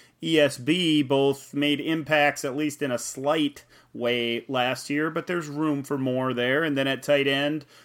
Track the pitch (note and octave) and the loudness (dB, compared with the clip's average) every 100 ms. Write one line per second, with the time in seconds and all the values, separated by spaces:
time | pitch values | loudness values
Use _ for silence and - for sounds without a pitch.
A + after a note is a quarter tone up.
0 | - _ E3 D#3+ C#3+ B2+ B2 F3 E3+ D3+ | -20 _ 2 4 4 2 0 0 2 2
1 | C3 C#3 C#3 C3+ - C#3+ D3 C#3+ D3 E3 | 2 2 2 0 -6 -2 0 0 0 -4
2 | C#3+ D3+ D3 C#3 C#3+ C3 D3+ C#3 C#3 A#2+ | 0 2 2 0 -4 -4 -4 -4 -4 -4
3 | - - C#3 D#3+ D3 - - - _ A#2 | -6 -4 0 0 0 -4 -16 -20 _ -4
4 | A#2+ A#2+ A#2 A#2 - C3 B2 B2+ - D3 | 0 0 0 -2 -2 0 0 -2 -4 -2
5 | D#3 E3 E3 F3 D3+ C#3+ D#3 C#3+ C3 C#3+ | -2 -2 -4 -4 -4 -2 -2 -2 -2 -2
6 | C3 B2+ C3 B2 B2 C3+ D#3+ C3+ C3+ C3 | 0 0 0 0 0 2 2 0 0 -2
7 | C#3+ D3 C#3 C#3 D3 D#3 - - | 2 2 4 0 0 -4 -8 -20